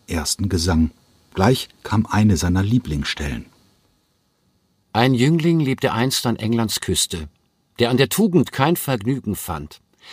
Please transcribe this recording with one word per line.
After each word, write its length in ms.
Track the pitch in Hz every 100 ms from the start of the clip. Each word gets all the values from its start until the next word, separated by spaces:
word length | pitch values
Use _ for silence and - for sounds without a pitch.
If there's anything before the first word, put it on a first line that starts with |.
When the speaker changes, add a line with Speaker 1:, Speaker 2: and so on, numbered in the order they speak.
| -
Speaker 1:
ersten 400 | 87 73 - 98
Gesang. 420 | 90 87 80 80 - _ _ _
Gleich 340 | - 98 131 - _
kam 220 | - 101 -
eine 300 | 104 107 87
seiner 260 | 87 92
Lieblingsstellen. 840 | 98 123 - 76 71 - 73 60 - _ _ _ _ _ _ _ _ _ _ _ _ _ _
Speaker 2:
Ein 220 | 107 127
Jüngling 460 | 123 135 165 170 165
lebte 320 | 135 131 131
einst 340 | 110 131 - 123
an 100 | 113
Englands 440 | 110 117 110 -
Küste, 480 | - 85 - 87 76 _ _ _ _ -
der 100 | 117
an 80 | 127
der 140 | 135
Tugend 420 | - 214 170 117
kein 240 | - 143 175
Vergnügen 600 | - 123 104 135 107 92
fand. 440 | - 78 76 - _ _ -